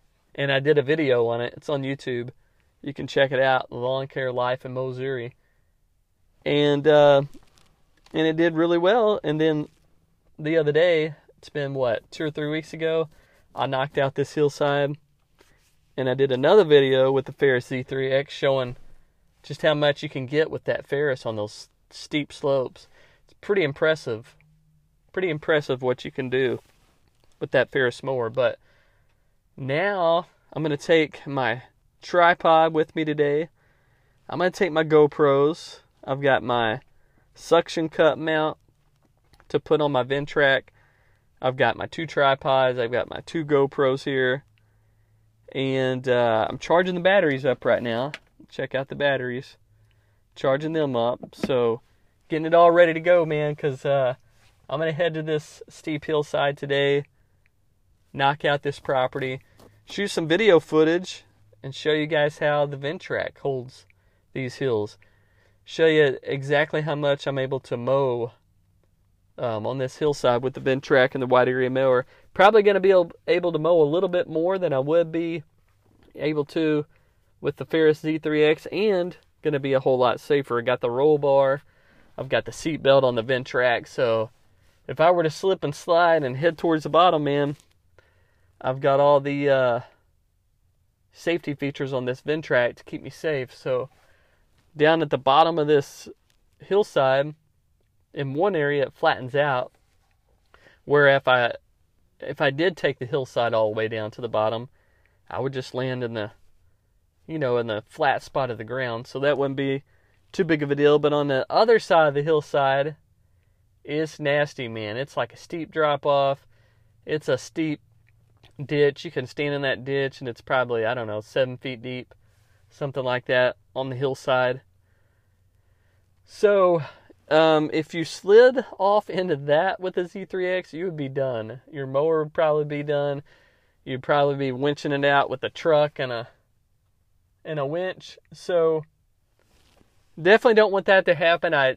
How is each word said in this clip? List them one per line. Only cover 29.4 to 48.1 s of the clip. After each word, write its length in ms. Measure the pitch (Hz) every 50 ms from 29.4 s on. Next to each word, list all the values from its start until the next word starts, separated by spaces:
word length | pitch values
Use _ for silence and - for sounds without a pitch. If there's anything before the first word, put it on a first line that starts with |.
| _ _ _
now 680 | - 135 131 139 156 185 202 208 190 170 165 165 170 175 - _ _ _ -
I'm 100 | - 143
gonna 140 | 156 156 147
take 480 | 143 - - 170 165 156 - - - -
my 360 | 151 139 139 131 113 113 127 - - _ _ _ _ _ _
tripod 680 | - - - 180 170 170 175 - - 170 160 160 160 165
with 240 | 160 156 160 - -
me 80 | 165 156
today. 460 | 151 147 147 147 143 143 151 170 - _ _ _ _ _ _ _ _ _ _ _ _ _ _ _ -
I'm 100 | - 139
gonna 120 | 175 185
take 220 | 180 - 202 175
my 100 | 151 160
GoPros. 960 | 160 151 156 151 151 143 - - 156 143 139 139 143 147 165 - - - - - _ _ _ _
I've 200 | - - 135 139
got 200 | 139 139 131 92
my 380 | - 123 120 120 117 110 107 131 - _ _ _ _ _ _ _ _ _ _
suction 540 | - - - 165 170 175 - - 175 160 147
cup 300 | - - 165 156 131 -
mount 380 | 156 160 160 156 156 151 - _ _ _ _ _ _ _ _ _ _ _ _ _ _ _ _ _ _ -
to 120 | - 143
put 200 | - - 160 151
on 120 | 151 143
my 100 | 143 127
Ventrac. 600 | 123 127 139 143 147 - - 156 143 135 135 127 - _ _ _ _ _ _ _ _ _ _ _ _ _ _ -
I've 140 | - 131 131
got 200 | 131 131 117 -
my 100 | - -
two 200 | - - - 165
tripods. 720 | 151 - 165 143 139 135 135 - 151 135 131 131 127 127 123
I've 140 | 120 117
got 180 | 123 113 - -
my 100 | - - -
two 180 | - - 165 156
GoPros 600 | 143 147 139 139 139 - - 143 131 131 135 -
here. 400 | 147 139 131 131 127 127 143 - _ _ _ _ _ _ _ _ _ _ _ _ _ _ _ _ _ _ _ _ -
And, 560 | - 139 135 135 131 131 131 131 131 127 127 131
uh, 380 | 123 123 120 117 110 110 107 -
I'm 100 | - 127
charging 360 | - - 165 175 185 185 180
the 60 | 180
batteries 420 | 170 185 196 208 180 151 135 131 139
up 200 | 139 123 - -
right 180 | 135 117 -
now. 300 | 123 120 113 113 127 147